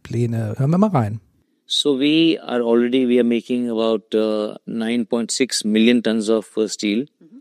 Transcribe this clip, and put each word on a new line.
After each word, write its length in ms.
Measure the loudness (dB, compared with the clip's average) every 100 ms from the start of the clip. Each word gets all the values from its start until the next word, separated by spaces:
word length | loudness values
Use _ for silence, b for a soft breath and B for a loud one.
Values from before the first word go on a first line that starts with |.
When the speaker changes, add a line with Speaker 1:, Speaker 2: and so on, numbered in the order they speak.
Speaker 1:
Pläne. 520 | -8 -2 -2 -2 -4 -2
Hören 140 | 0
wir 80 | 2
mal 100 | 2
rein. 320 | 0 -2 -6 -14 _ _ _
Speaker 2:
So 340 | -4 -2 0 0
we 400 | 2 2 2 0
are 200 | -4 -2
already, 460 | 2 2 4 2 4
we 100 | 4
are 60 |
making 460 | 4 0 -2 -4 -2
about, 440 | -2 0 -2 0
uh, 420 | 0 0 -2 -4 -8 -10
nine 400 | -6 -2 -2 -2
point 240 | -4 -4
six 340 | -2 -2 -2
million 380 | 0 4 4 4
tons 260 | 2 -2 0
of, 260 | -2 -2 -4
uh, 100 | -4
steel. 380 | -2 -2 -2 -4 _
Mm-hmm. 160 | -20 -20